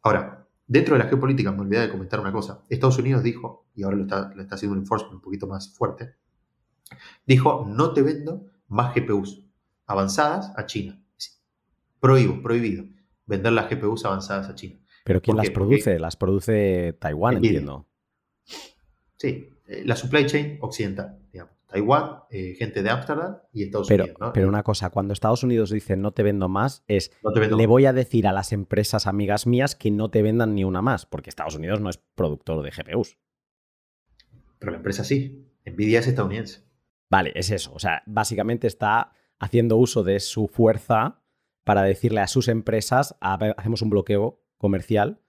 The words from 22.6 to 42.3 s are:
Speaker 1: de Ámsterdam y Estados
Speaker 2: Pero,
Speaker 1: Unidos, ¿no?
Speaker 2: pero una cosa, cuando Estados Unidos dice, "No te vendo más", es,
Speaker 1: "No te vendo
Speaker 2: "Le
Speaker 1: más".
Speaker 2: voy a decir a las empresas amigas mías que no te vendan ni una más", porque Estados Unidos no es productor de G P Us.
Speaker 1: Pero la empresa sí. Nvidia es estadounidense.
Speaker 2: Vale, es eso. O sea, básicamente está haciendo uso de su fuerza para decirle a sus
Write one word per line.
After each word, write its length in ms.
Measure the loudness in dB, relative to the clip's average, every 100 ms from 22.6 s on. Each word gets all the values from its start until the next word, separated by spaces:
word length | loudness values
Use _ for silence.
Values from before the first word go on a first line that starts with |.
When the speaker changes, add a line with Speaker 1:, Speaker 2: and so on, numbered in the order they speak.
| -6 -2
Speaker 1:
de 80 | -2
Ámsterdam 460 | -2 -2 -6 -6 -10 _
y 100 | -8
Estados 240 | -6 -4 2
Speaker 2:
Pero, 160 | 2
Speaker 1:
Unidos, 180 | 2 -4
¿no? 120 | -4
Speaker 2:
pero 160 | 2 2
una 160 | 2
cosa, 260 | -2 -2 -2
cuando 220 | -4 -4
Estados 320 | -2 0 0
Unidos 260 | 2 0 0
dice, 260 | -2 -2 -2
"No 140 | -2
te 140 | 0
vendo 240 | 0 2 0
más", 340 | 0 -2 -4 _
es, 240 | -2 -2 _
Speaker 1:
"No 100 | 0
te 60 | 2
vendo 180 | 2 4
Speaker 2:
"Le 60 |
Speaker 1:
más". 60 | 6
Speaker 2:
voy 180 | 6 6
a 60 |
decir 340 | 4 0 2 2
a 60 |
las 200 | 0 -2
empresas 540 | -6 -2 -2 0 -2 -2
amigas 400 | -2 0 0 2
mías 300 | 2 0 -2
que 160 | -2
no 180 | 0 2
te 120 | 2
vendan 340 | 2 2 0 0
ni 80 |
una 180 | 0 0
más", 240 | 0 -2 -6
porque 240 | -14 -12
Estados 240 | -10 -8
Unidos 260 | -8 -4 -4
no 80 | -4
es 100 | -8 _ -4
productor 460 | -2 -2 -6 -6
de 80 | -6
G 120 | -12
P 120 | -6 -4
Us. 200 | -4 _ _ _ _ _ _ _ _ _ _ _ _ _ _ _
Speaker 1:
Pero 140 | -8
la 60 | -6
empresa 260 | -6 -4
sí. 440 | -2 -2 -2 -10 -20 _
Nvidia 360 | -14 -2 2 4
es 80 | 2
estadounidense. 560 | 0 -2 -4 -10 -16 _ _ _ _ _
Speaker 2:
Vale, 240 | 2 2
es 160 | -2 -2
eso. 220 | -4 -6
O 60 | -6
sea, 240 | -4 -4
básicamente 600 | -4 -2 -2 -2 -2 0 -2
está 460 | 0 0 0 -2 _ _ _
haciendo 400 | 0 2 4 4
uso 240 | 4 2
de 180 | 0 0
su 280 | -2 -4 -4
fuerza 760 | 4 4 4 2 0 0 -6 _ _ _ _
para 180 | 2 4
decirle 380 | 4 2 2 2
a 60 |
sus 220 | 2